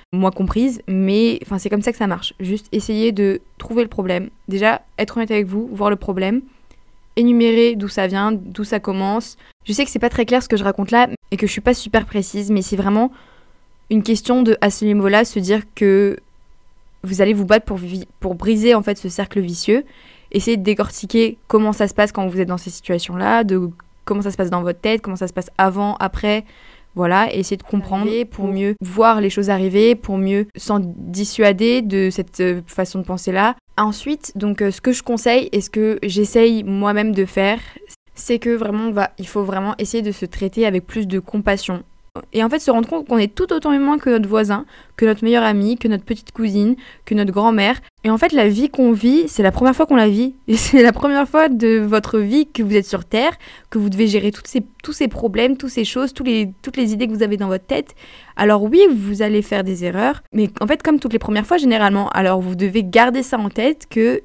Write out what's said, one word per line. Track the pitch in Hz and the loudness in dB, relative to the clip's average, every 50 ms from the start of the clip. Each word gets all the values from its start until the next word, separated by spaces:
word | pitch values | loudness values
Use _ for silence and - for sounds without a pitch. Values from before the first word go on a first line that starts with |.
| _ _ | _ _
moi | - 185 185 190 | -2 0 0 0
comprise, | 190 - 196 185 - 220 240 269 247 220 - - | 0 0 -4 -2 0 0 0 0 -2 -4 -8 -4
mais, | 190 190 190 190 196 214 226 233 226 - - | -2 -2 0 0 2 2 2 2 0 -4 -6
enfin, | - 202 190 | -8 -8 -6
c'est | - 202 | -4 -4
comme | 208 208 | -4 -2
ça | 202 240 | -2 -2
que | 233 - | -2 -2
ça | 226 196 | -2 -4
marche. | 175 180 - - - _ | -2 -4 -8 -12 -10 _
Juste | 196 180 202 214 - - | -6 -6 -6 -6 -6 -6
essayez | - 214 208 - 220 214 220 233 | -6 -6 -4 -2 -2 0 0 0
de | 214 196 202 196 190 - - - - - | 0 0 0 0 0 -2 -6 -14 -20 -20
trouver | - - 226 233 233 | -12 -4 -2 -2 -2
le | 226 | -2
problème. | - - 190 185 180 180 - - - - - - | -4 -6 -4 -2 -2 -4 -4 -8 -14 -16 -10 -6
Déjà, | 196 196 202 220 226 - - - - - | -4 0 0 0 0 0 -6 -14 -6 -6
être | 220 214 - 233 | -6 -4 -4 -6
honnête | 226 220 | -4 -2
avec | 220 208 208 185 | -2 -2 -2 -2
vous, | 190 208 226 262 | -4 -6 -6 -6
voir | 220 196 202 208 | -6 -2 0 0
le | 208 | 0
problème, | 196 - - 190 185 190 190 220 262 262 269 _ _ - - - - - _ _ - _ - - | -2 -4 -6 -4 -2 -2 -2 -2 -4 -4 -8 _ _ -20 -20 -20 -20 -20 _ _ -20 _ -8 -2
énumérer | - 240 240 240 233 233 233 226 233 233 240 233 | 2 2 4 4 4 4 4 6 4 4 4 2
d'où | 208 196 202 | 0 -6 -6
ça | - - 190 185 | -4 -2 -2 -2
vient, | 196 196 202 214 | 0 0 0 0
d'où | 220 202 185 - 180 - 208 | -2 -4 -6 -10 -10 -10 -6
ça | 208 226 208 | -4 -4 -4
commence. | 196 - 190 190 190 196 202 226 240 - - _ - - _ _ _ | -4 -4 -4 -2 -2 -2 -2 -4 -4 -8 -16 _ -20 -20 _ _ _
Je | - 208 | -6 -2
sais | 214 285 | -2 -2
que | - | -2
c'est | - 220 | -2 -2
pas | - - | -2 0
très | - - 233 | 0 0 0
clair | 226 247 254 | 2 2 0
ce | 247 - | 2 0
que | 226 202 | -2 0
je | 196 | 0
raconte | 196 190 - 202 190 | -2 -2 -2 -2 2
là | 233 233 247 240 240 - - - | 4 4 4 4 0 -10 -10 -8
et | - 190 | -4 -2
que | 214 196 | -2 -2
je | |
suis | - - | -2 0
pas | - 247 247 | 0 0 0
super | - - 214 214 226 214 | 0 -2 0 0 0 0
précise, | - - 208 190 - - 202 202 196 | 0 -4 -4 -4 -4 -6 -8 -2 0
mais | 214 196 | 0 0
c'est | 190 - 208 | 0 -2 -4
vraiment | 185 196 196 202 214 233 262 262 - - _ _ - - _ - _ _ _ _ _ _ - | -2 0 0 2 2 0 0 -2 -8 -20 _ _ -20 -20 _ -20 _ _ _ _ _ _ -2
une | 220 214 202 | 0 0 2
question | - 226 202 - - 247 254 254 | 2 -2 -2 0 0 2 2 4
de, | 226 220 - | 2 2 2
à | - 208 | 2 0
ce | 196 - 214 | 0 0 0
niveau-là, | 214 208 208 196 196 202 214 233 | 0 2 2 2 4 4 4 2
se | 220 - 214 | 2 0 -4
dire | 185 180 208 220 208 - - | 0 0 0 -2 -2 -6 -4
que | - 214 196 190 196 202 196 - - - _ _ - - _ - - _ - - - - - - - - | 0 2 4 4 4 4 2 0 -4 -12 _ _ -20 -20 _ -20 -20 _ -20 -20 -20 -20 -20 -20 -14 -10
vous | 190 190 180 | -8 0 0
allez | 196 202 220 | 2 2 2
vous | 202 202 | 0 2
battre | 180 214 226 220 | 2 2 2 2
pour | - 208 185 | -2 -8 -8
vi-, | 175 175 180 190 185 - - _ | -8 -10 -10 -10 -12 -14 -16 _
pour | - 190 180 | -6 -6 -6
briser, | 170 180 202 226 208 214 240 240 | -2 0 0 0 2 4 4 4
en | 214 | 4
fait, | 208 - 202 - | 2 -2 -4 -4
ce | - 185 | -6 -10
cercle | 175 - 202 - - 208 | -6 -6 -8 -4 -2 -4
vicieux. | 190 175 175 170 - - 214 254 294 - - - - - - - _ - | -4 -2 -6 -4 0 2 2 2 0 -4 -14 -20 -20 -20 -20 -20 _ -4
Essayez | - 202 - 226 233 208 | -4 -2 0 0 -2 0
de | 185 | 0
décortiquer | 208 208 202 208 - - - - 190 - 226 226 226 226 - - - | 0 0 0 -2 -4 -4 -10 -10 -2 0 2 2 0 -2 -8 -6 0
comment | - 214 214 214 208 | 2 2 2 2 0
ça | 208 214 196 | 0 -2 -2
se | - | 2
passe | - 208 208 | 0 0 0
quand | - 208 190 185 | 0 -4 -4 -4
vous | 175 190 | -2 -2
êtes | 185 180 | -2 -2
dans | 180 180 | -4 -6
ces | - 185 | -8 -12
situations-là, | 170 - - - 180 170 - - 175 180 190 202 226 233 226 | -14 -14 -6 -4 -4 -4 -4 -6 -6 -4 0 0 2 2 2
de | 202 190 185 180 170 170 - - _ _ _ _ | 0 0 -2 -2 -4 -8 -12 -20 _ _ _ _
comment | - 202 202 | -6 -4 -4
ça | 202 202 | -4 -4
se | 190 - | -4 -4
passe | 190 175 | -4 -2
dans | 180 180 175 | -2 -4 -4
votre | 175 170 170 | -4 -6 -4
tête, | - 214 220 220 | -2 -2 -2 -2
comment | - 202 185 | -4 -6 -8
ça | 185 190 180 | -6 -8 -6
se | - | -6
passe | 185 180 - - - | -8 -10 -8 0 0
avant, | 190 190 180 202 202 208 208 - | 2 2 2 0 -4 -4 -2 -4
après, | - 185 - - - 208 208 214 214 - - - - - - - - _ _ | -4 -4 -4 -4 -2 -2 -2 -2 -4 -10 -20 -20 -20 -20 -20 -20 -20 _ _
voilà, | 180 180 170 180 190 220 - - | -2 0 2 2 2 2 0 -2
et | 190 | -4
essayez | 190 - 202 185 | -4 -4 -6 -8
de | - | -6
comprendre | - - 202 180 185 190 196 208 214 220 233 240 | -4 -4 -4 -4 -4 -4 -4 -2 -2 -2 -2 -4
pour | 226 - - 196 196 | -6 -6 -8 -6 -4
mieux | 196 190 196 202 214 208 | -2 -2 -2 -2 -4 -4
voir | 196 180 180 208 220 226 226 214 | -8 -6 0 2 4 4 4 4
les | 208 196 | 0 -2
choses | 190 - 202 196 | -2 -2 -2 -2
arriver, | 202 185 190 190 180 202 220 233 240 | 0 0 0 0 2 4 4 4 4
pour | 233 - - 196 190 | 2 -2 -6 -4 -2
mieux | 190 190 196 202 214 208 _ | -2 0 0 -2 -2 -4 _
s'en | - - - 208 208 | -16 -6 -2 -2 -2
dissuader | 185 175 175 - - 170 175 185 208 202 - - 220 202 202 185 220 233 240 254 | -2 -4 -8 -12 -12 -10 -6 -6 -6 -6 0 4 4 4 4 4 2 2 2 2
de | 233 208 196 196 190 185 | 0 0 0 0 0 0
cette, | 185 - 180 - - - | 0 -4 -8 -8 -4 -2
euh, | 185 180 180 180 170 - | -2 0 0 -2 -6 -10
façon | - - 190 180 - 190 | -6 -6 -6 -4 -4 -8
de | 180 | -6
penser-là. | - 185 180 - - 185 190 202 226 254 - _ _ - - | -6 -8 -6 -4 -4 0 0 0 0 0 -2 _ _ -4 -2
Ensuite, | 214 214 208 - - 277 302 302 - - - | -2 -2 -2 -6 -6 -6 -6 -6 -8 -12 -8
donc, | 202 208 208 202 - | -6 -4 -4 -2 0
euh, | 214 196 | -2 -2
ce | 190 - | -2 -2
que | - 254 | -2 -2
je | 247 - - | -2 -2 -2
conseille | - 240 220 - 240 233 262 254 - | -4 -4 -2 0 2 2 2 2 0
et | - 208 | -4 -4
ce | 190 - | -4 -2
que | - 220 214 220 220 - - | -2 0 0 0 0 -2 -4
j'essaye | 202 175 202 208 202 - 233 226 233 233 220 202 | -4 0 0 -2 2 4 4 4 6 4 2 -2
moi-même | 196 196 196 202 208 208 208 214 220 208 | -2 -2 0 0 0 0 0 0 0 0
de | 190 190 | 0 -2
faire, | 190 - 196 196 196 214 233 - - - - - - - _ _ _ - | -2 0 0 0 0 0 -2 -6 -14 -20 -20 -20 -20 -20 _ _ _ -16
c'est | - - - 240 233 | -14 -4 -4 -2 -2
que | - 233 | 0 -2
vraiment, | 240 226 226 208 202 214 220 226 | -2 -2 -2 -4 -2 -2 -2 -2
on | |
va, | 214 202 196 - - - | 0 -2 -2 -2 -4 -10
il | 190 - | -14 -6
faut | - 208 202 | -4 -4 -4
vraiment | 190 190 190 190 202 214 - | -2 -4 -4 -4 -4 -4 -6
essayer | 208 - - 226 214 | -6 -4 -4 -4 -4
de | 208 | -4
se | 202 - - | -6 -6 -8
traiter | 175 - - 196 190 - 226 226 | -10 -6 -6 -6 -4 -2 0 0
avec | 214 190 185 180 | 2 0 -2 -4
plus | - - 226 214 185 | -4 -6 -6 -4 -2
de | 185 190 | -4 -4
compassion. | 180 - - 208 208 214 196 196 - - 185 175 170 - - - _ - _ - - - | -6 -4 -6 -2 0 0 -2 -2 -2 -6 -6 -8 -8 -14 -20 -20 _ -20 _ -18 -18 -6
Et | - 220 220 | -2 0 0
en | 226 | 0
fait, | 285 311 | 0 0
se | - - | 2 2
rendre | 240 226 233 - | 2 2 2 -2
compte | 330 330 285 - | -4 -6 -4 -2
qu'on | 240 233 | 0 0
est | 208 208 - | 0 0 -2
tout | - 370 359 | -4 -2 -2
autant | 349 320 - 302 285 | -2 -2 0 0 0
humain | 277 277 277 302 294 | 2 2 0 0 0
que | - 269 | 0 2
notre | 240 226 208 196 | 2 2 0 0
voisin, | 214 220 220 202 208 208 294 - - - - - - - | 0 0 2 0 0 -2 -4 -10 -18 -20 -20 -20 -2 2
que | 226 | 2
notre | 220 220 214 226 | 2 2 2 2
meilleure | 226 233 240 226 | 2 4 4 4
amie, | 220 208 202 202 214 247 240 | 2 2 2 2 0 0 0
que | - 226 | 0 -2
notre | 214 196 - | -2 -2 -4
petite | - 233 208 - - | -6 -8 -8 -8 -16
cousine, | - - 226 214 196 208 208 220 254 247 - - - - - | -6 -4 -2 0 2 2 2 2 0 -2 -4 -18 -20 -20 -6
que | - 214 | -2 0
notre | 208 208 196 | 0 0 0
grand-mère. | 180 202 208 233 226 214 196 208 254 - - - _ _ - | 0 2 2 4 4 4 2 2 0 -2 -6 -16 _ _ -2
Et | 220 | 0
en | 220 226 | 2 2
fait, | 320 359 330 | 2 2 4
la | 277 214 208 | 4 4 4
vie | 202 214 269 285 | 4 2 0 -2
qu'on | - - 254 240 | 2 2 4 4
vit, | 233 202 214 240 269 311 339 311 | 4 4 4 4 4 4 2 0
c'est | - - | 0 2
la | 202 190 | 2 2
première | 185 - 247 262 262 | 2 4 2 2 4
fois | - 311 - | 2 2 4
qu'on | 285 | 4
la | 247 220 214 | 4 6 4
vit. | 202 208 247 262 262 - - - | 4 2 0 -2 -4 -8 -2 0
Et | 220 226 | 0 0
<laughs> | |
c'est | - - - 269 240 | 2 4 8 8 8
la | 240 233 | 8 6
première | - - 285 285 277 285 262 | 4 0 0 2 2 0 2
fois | - 311 320 311 | 2 2 4 4
de | 262 226 233 226 226 220 | 2 2 2 4 4 4
votre | 214 208 214 214 208 - - 220 | 2 2 0 0 0 0 -2 -2
vie | 208 202 233 294 302 | 0 2 2 2 0
que | 294 - - | 0 -2 -4
vous | 226 202 208 | -2 2 2
êtes | 202 196 | 2 2
sur | - - 180 170 | 0 -6 -6 -6
Terre, | - - 220 254 320 349 - - - - - _ _ | -2 -2 0 0 0 -2 -4 -14 -20 -20 -20 _ _
que | - 226 | -4 -2
vous | 202 208 | -2 0
devez | 190 190 226 214 | 0 2 0 2
gérer | 202 214 190 208 | 2 2 0 0
toutes | 208 - - | -4 -4 -12
ces, | - - 254 - - _ _ - | -4 -4 -4 -4 -4 _ _ -12
tous | - 302 | -12 -4
ces | - 294 240 | -2 -2 -2
problèmes, | - - 226 233 190 220 233 254 277 262 | -2 -4 -4 -4 0 0 0 0 0 -2
toutes | - 262 | -4 -6
ces | - 247 220 | -4 -4 -4
choses, | 202 - 247 269 262 269 | -2 -2 -2 -4 -4 -4
tous | - 269 | -4 -2
les, | 247 233 220 214 190 190 - | 0 0 0 0 -2 -6 -12
toutes | - 277 - - | -14 -10 -4 -2
les | 240 214 214 | -2 0 0
idées | 208 254 220 | -2 -2 -2
que | 220 | -2
vous | 208 226 | -2 -2
avez | 208 208 196 | -2 0 -2
dans | 202 190 | -2 -2
votre | 190 185 - | -4 -4 -4
tête. | - 269 - 294 - - - - - - - - - - | -4 -4 -4 -4 -6 -14 -20 -20 -20 -20 -20 -20 -18 -4
Alors | - 202 208 214 208 | 0 2 4 4 4
oui, | 202 214 262 359 403 381 277 | 2 2 6 6 6 6 6
vous | 214 196 202 208 196 220 | 2 -2 -4 -2 -2 0
allez | 208 214 208 | 0 2 0
faire | 208 - 208 202 190 | 0 0 -2 -2 -2
des | 190 190 175 175 | -2 -4 -4 -4
erreurs, | 175 175 185 226 262 294 - - _ - | -4 -2 0 0 0 -2 -4 -10 _ -2
mais | 220 214 202 214 - | -2 -2 -2 -2 -4
en | - 214 | -2 -2
fait, | 302 311 - | -2 0 2
comme | 320 302 285 | 0 0 2
toutes | - 233 220 | 0 -2 -2
les | 220 | -2
premières | - - 214 208 214 - | -2 0 -2 -2 0 0
fois, | 349 349 | 0 2
généralement, | 294 254 226 220 214 196 202 202 202 - | 2 2 2 4 2 2 2 2 0 -2
alors | - - 190 185 190 190 | 0 0 2 2 2 0
vous | 180 185 185 | -2 -4 -4
devez | 175 196 196 185 226 202 | -2 -2 0 0 -2 -2
garder | 180 175 220 240 254 240 269 254 | 2 4 4 4 4 2 -2 -2
ça | - - 226 | -2 -2 -2
en | 208 202 | -2 -4
tête, | - - 214 277 311 - - - | -2 0 0 0 0 -2 -8 -4
qu'il | - 226 220 240 254 - | 0 2 2 2 2 0